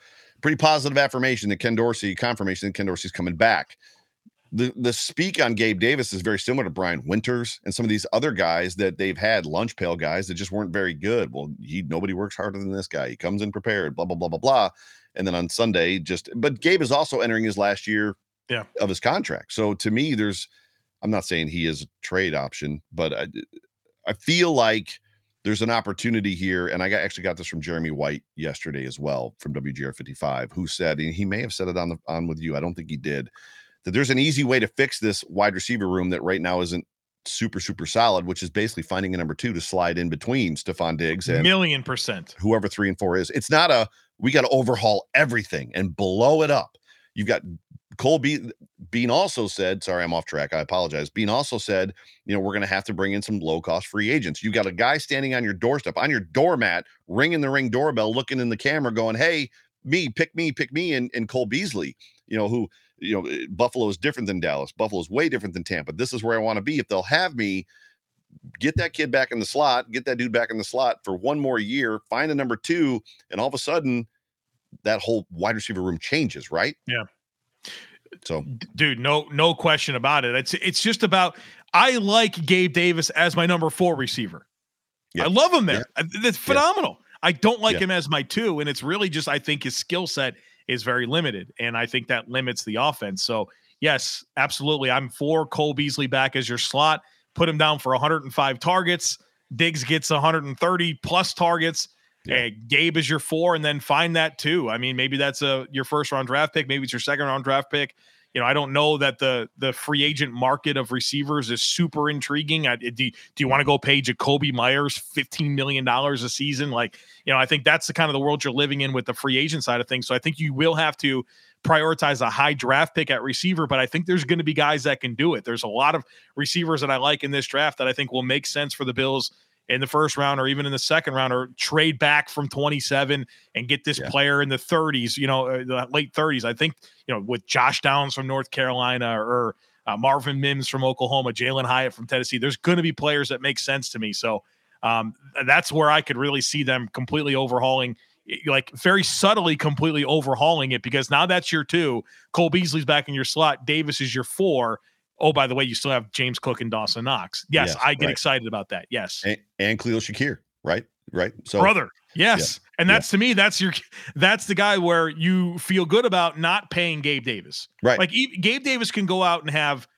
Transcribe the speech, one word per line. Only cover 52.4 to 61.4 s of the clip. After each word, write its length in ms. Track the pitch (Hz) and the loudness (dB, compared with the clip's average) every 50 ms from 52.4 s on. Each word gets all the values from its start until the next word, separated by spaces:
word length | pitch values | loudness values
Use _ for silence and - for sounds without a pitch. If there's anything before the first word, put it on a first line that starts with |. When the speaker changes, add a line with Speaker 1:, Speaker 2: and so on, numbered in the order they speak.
| 95 98 98 | -2 -2 -2
Speaker 1:
gonna 120 | 104 101 | -2 -2
have 200 | 95 95 95 98 | -2 -2 -2 -2
to 80 | - 104 | -4 -4
bring 200 | 85 98 98 101 | -2 -2 -2 -2
in 80 | 101 | -4
some 180 | 101 - 107 101 | -4 -4 -4 -4
low-cost 480 | 78 80 80 82 82 90 82 85 - - | -2 -2 -2 -2 -2 -2 -2 -2 -2 -4
free 220 | - 104 107 107 | -4 -4 -2 0
agents." 340 | 135 156 110 85 76 - - | 0 0 0 -2 -4 -4 -4
You've 100 | 110 101 | -2 0
got 120 | 113 104 | 0 0
a 60 | 98 | 0
guy 260 | 90 87 117 123 147 156 | 0 2 2 2 2 0
standing 380 | - - 143 135 139 135 131 | -2 -2 -4 -2 -2 -2 -2
on 80 | 123 120 | -2 -2
your 100 | 104 101 | -2 -2
doorstep, 440 | 90 98 120 139 147 - 87 80 - | -2 0 0 0 0 -2 -4 -4 -2
on 120 | - 147 | 0 0
your 120 | 147 117 | 0 -2
doormat, 640 | 95 82 80 131 147 175 175 131 113 98 85 87 87 - _ _ _ - | -4 -2 2 2 4 4 4 4 4 2 2 2 -2 -4 _ _ _ -4
ringing 340 | 87 107 139 165 170 160 | 0 2 2 2 2 0
the 80 | 147 135 | 0 0
Ring 180 | 135 139 131 123 | 0 0 0 0
doorbell, 420 | 107 123 143 156 139 117 107 107 113 | 2 2 2 2 2 2 0 2 0
looking 260 | 127 131 - 139 131 | -2 -2 -2 -2 -2
in 100 | 123 120 | 0 -2
the 80 | 113 110 | -2 -2
camera, 340 | - 139 147 156 139 123 | 0 0 0 0 0 0
going, 240 | 113 110 113 113 110 | 0 0 0 0 2
"Hey, 340 | 113 147 165 170 156 143 120 _ _ _ _ _ _ - | 2 2 2 2 0 -2 -6 _ _ _ _ _ _ -6
me, 260 | 131 143 185 175 135 | -2 0 0 0 0
pick 260 | 110 - 160 160 - | -2 -2 -2 -2 -2
me, 160 | 160 170 160 | -2 -2 -2
pick 220 | 127 - 143 127 135 | -2 -2 -4 -4 -2
me," 200 | 156 180 175 151 | -2 -2 0 0
and, 180 | 131 120 123 - | 0 -2 -2 -4
and 160 | 120 113 104 | -4 -4 -2
Cole 160 | - 127 | -2 -2